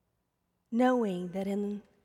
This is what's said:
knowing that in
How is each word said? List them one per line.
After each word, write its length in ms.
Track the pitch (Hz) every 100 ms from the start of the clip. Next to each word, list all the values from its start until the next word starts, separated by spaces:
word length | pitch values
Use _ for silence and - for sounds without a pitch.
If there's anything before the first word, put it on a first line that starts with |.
| _ _ _ _ _ _ _
knowing 580 | 226 254 247 214 180 180
that 120 | 180 196
in 360 | 202 202 208 - _